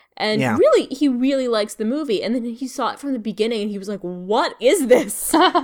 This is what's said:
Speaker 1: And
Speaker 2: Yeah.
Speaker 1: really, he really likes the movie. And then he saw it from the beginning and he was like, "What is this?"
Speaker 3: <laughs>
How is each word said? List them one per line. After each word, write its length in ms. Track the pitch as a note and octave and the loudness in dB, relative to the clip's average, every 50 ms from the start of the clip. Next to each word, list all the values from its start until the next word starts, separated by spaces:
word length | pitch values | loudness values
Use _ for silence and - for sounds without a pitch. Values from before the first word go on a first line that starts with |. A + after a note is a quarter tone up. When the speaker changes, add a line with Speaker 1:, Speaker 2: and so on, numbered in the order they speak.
| _ _ - | _ _ -10
Speaker 1:
And 240 | - - G#3+ G#3+ A3 | -6 -4 -2 0 0
Speaker 2:
Yeah. 160 | C4 B3 A3 | 0 0 2
Speaker 1:
really, 300 | C4 G4 D5+ D#5 G#4 C4 - - | 4 4 4 4 4 2 0 -2
he 140 | - D4+ C#4+ | 0 0 0
really 400 | B3 A#3+ B3+ C4+ C#4+ C4+ C4 B3 | 2 2 0 0 0 0 0 0
likes 260 | A#3 G#3+ G#3 G#3+ - | 0 -2 -2 -4 -4
the 100 | - A3 | -4 -4
movie. 380 | G#3+ C4 D4+ D#4 C#4+ G#3+ E3+ - | -2 -2 -2 -2 -2 -2 -2 -2
And 140 | G3 A#3 | -2 -2
then 80 | C4 A#3 | -2 -4
he 240 | A#3+ A3+ A#3 C#4 B3+ | -6 -8 -8 -10 -10
saw 220 | - - B3 G#3+ - | -6 -4 -4 -4 -4
it 80 | - | -6
from 140 | - C#4+ C4+ | -6 -6 -6
the 40 | B3 | -6
beginning 440 | G#3 G#3+ F#3+ - G#3+ A#3 A#3+ A3 G3+ | -6 -6 -4 -2 -2 -2 -2 -2 -4
and 80 | G#3+ G#3 | -4 -6
he 60 | G3+ | -8
was 100 | F#3+ G3 | -8 -8
like, 120 | G#3 F#3 - | -8 -8 -8
"What 520 | F3 F3+ F3+ F3+ F3+ G#3 B3 E4+ D#4 - - | -8 -10 -8 -4 -2 0 0 0 0 -2 0
is 260 | G#3 B3+ D#4+ G4 C4+ | 2 2 4 4 4
this?" 480 | A3 B3 - C#4+ G3 - - - - - D#4+ | 4 4 4 4 0 -6 -8 -4 0 4 4
Speaker 3:
<laughs> 60 | E4+ F4+ C#4+ F4 | 4 4 4 2